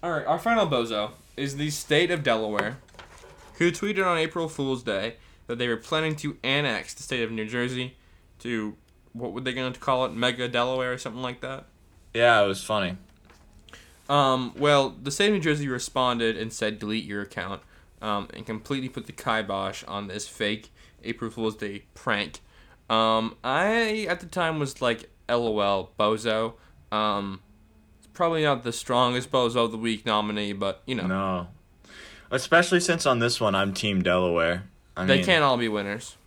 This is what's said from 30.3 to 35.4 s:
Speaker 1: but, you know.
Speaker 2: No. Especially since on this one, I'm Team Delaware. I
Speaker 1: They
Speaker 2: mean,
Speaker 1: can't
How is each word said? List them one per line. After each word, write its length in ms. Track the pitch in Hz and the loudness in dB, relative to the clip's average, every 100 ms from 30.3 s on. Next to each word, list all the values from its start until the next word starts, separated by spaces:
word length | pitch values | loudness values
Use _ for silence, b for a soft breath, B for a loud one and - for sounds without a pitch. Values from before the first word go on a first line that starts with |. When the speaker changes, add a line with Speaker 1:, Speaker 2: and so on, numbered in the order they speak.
| 104 104 | -2 -4
Speaker 1:
but, 280 | 98 98 95 - | -2 -2 -4 -6
you 80 | 123 | -4
know. 120 | 92 | -2
Speaker 2:
No. 400 | 95 95 90 87 - _ _ B B B B B | -2 -2 -2 -6 -14 _ _ B B B B B
Especially 480 | 131 - 170 175 180 | -4 4 4 6 2
since 260 | 175 165 143 | 2 2 2
on 140 | 123 | 4
this 220 | 117 - | 2 2
one, 140 | 110 98 | 2 2
I'm 180 | 101 | 0
Team 280 | 92 107 95 | 0 0 0
Delaware. 600 | 87 90 90 85 82 87 98 _ _ - | 2 2 2 2 2 0 -6 _ _ -4
I 100 | 92 | 2
Speaker 1:
They 120 | 135 | 4
Speaker 2:
mean, 80 | 185 | 6
Speaker 1:
can't 180 | 170 | 4